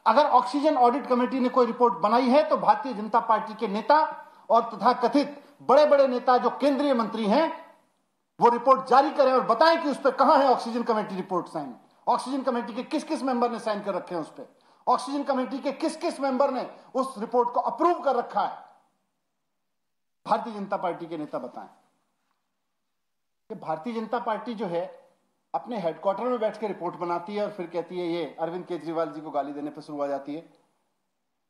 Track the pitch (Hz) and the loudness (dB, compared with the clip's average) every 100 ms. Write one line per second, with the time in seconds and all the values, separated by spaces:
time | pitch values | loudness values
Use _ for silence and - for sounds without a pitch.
0 | 214 226 294 247 - 294 302 269 240 262 | 2 4 6 4 2 0 2 4 4 4
1 | 233 247 247 262 247 254 233 233 240 - | 0 0 0 0 0 2 2 4 2 2
2 | 208 240 262 277 311 277 196 208 269 208 | 2 2 4 4 4 2 4 2 0 -8
3 | 214 233 233 214 - 202 220 208 214 302 | -2 0 2 0 0 -6 -4 -2 4 4
4 | 311 - - - - 226 226 208 220 247 | 4 -4 -18 -12 2 2 2 0 0 2
5 | 233 285 269 - - - 135 269 294 277 | 2 2 0 -6 -20 -8 4 6 8 6
6 | 269 247 247 247 247 - 277 269 294 247 | 4 2 2 2 2 0 0 2 0 0
7 | 208 220 208 247 320 - - _ _ _ | -2 -2 2 2 2 -2 -16 _ _ _
8 | _ _ _ - 220 240 269 240 - 247 | _ _ _ 2 4 4 4 4 6 4
9 | 294 302 262 254 190 226 320 330 294 254 | 4 4 4 4 2 4 4 4 0 0
10 | 262 254 254 294 277 233 240 240 233 220 | 0 4 6 6 6 2 0 -4 -2 -2
11 | 170 185 - 180 151 160 139 117 _ _ | -2 -6 -4 -6 -6 -10 -10 -14 _ _
12 | - 240 247 269 262 240 220 226 - 311 | -2 -2 -2 -4 -2 -2 -4 -8 -6 -6
13 | - 294 262 240 240 226 220 202 202 180 | -4 -6 -2 0 -2 -2 -4 -4 -4 -6
14 | 170 175 143 - 127 _ _ _ - 247 | -6 -8 -8 -14 -20 _ _ _ -2 -2
15 | 277 285 277 254 247 262 285 269 320 - | -2 -6 -2 -2 -2 -4 -6 -4 -4 -4
16 | 339 - 277 254 277 262 190 - - - | -6 -4 -2 2 0 0 -8 -14 -8 -4
17 | 254 208 226 247 240 247 233 226 339 339 | -4 -6 -2 0 2 0 -2 0 -2 0
18 | 269 233 233 208 - - - _ _ _ | 0 0 -2 -4 -4 -6 -20 _ _ _
19 | _ _ _ _ _ _ _ _ _ _ | _ _ _ _ _ _ _ _ _ _
20 | _ _ - 226 233 208 190 196 180 170 | _ _ -2 -2 -2 -10 -6 -4 -4 -6
21 | 160 165 147 151 123 113 95 _ _ _ | -10 -10 -8 -10 -10 -16 -20 _ _ _
22 | _ _ _ _ _ _ _ _ _ _ | _ _ _ _ _ _ _ _ _ _
23 | _ _ _ _ - 190 151 156 247 226 | _ _ _ _ -18 -14 -8 -8 -6 -8
24 | 220 247 233 208 247 214 202 170 185 - | -6 -6 -4 -6 -6 -8 -4 -4 -6 -12
25 | _ _ _ _ _ - 214 233 170 151 | _ _ _ _ _ -10 -8 -6 -6 -4
26 | 196 190 240 247 214 202 214 180 170 165 | -2 -2 -2 -2 -2 -4 -8 -6 -8 -6
27 | 175 175 175 208 208 - 165 170 165 180 | -4 -6 -4 -6 -6 -6 -8 -6 -6 -6
28 | 175 170 147 143 165 180 170 175 151 165 | -4 -4 -6 -6 -6 -6 -8 -8 -6 -4
29 | 160 151 151 143 139 143 147 151 147 147 | -4 -6 -6 -6 -6 -6 -10 -12 -12 -6
30 | 143 139 143 151 165 _ _ _ _ _ | -4 -4 -6 -12 -12 _ _ _ _ _
31 | _ _ _ _ | _ _ _ _